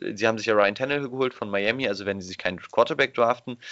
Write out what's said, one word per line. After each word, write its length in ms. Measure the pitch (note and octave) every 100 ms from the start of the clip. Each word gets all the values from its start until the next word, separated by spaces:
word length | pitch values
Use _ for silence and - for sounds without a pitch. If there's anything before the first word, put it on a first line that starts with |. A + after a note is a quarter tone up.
| G2
sie 140 | G#2 A2+
haben 80 | A2
sich 120 | G#2+
ja 60 |
Ryan 200 | G#2+ G2+
Tannehill 340 | G2+ C3 C#3+ C#3
geholt 240 | B2+ C3
von 160 | - G#2+
Miami, 400 | G2+ G2+ B2 B2+
also 160 | G2
werden 160 | G2 G2
sie 80 | F#2
sich 80 | F#2
keinen 240 | - F2+
Quarterback 540 | - - A#2+ D3 C3+
draften. 420 | B2+ A#2 B2 - A#2+ -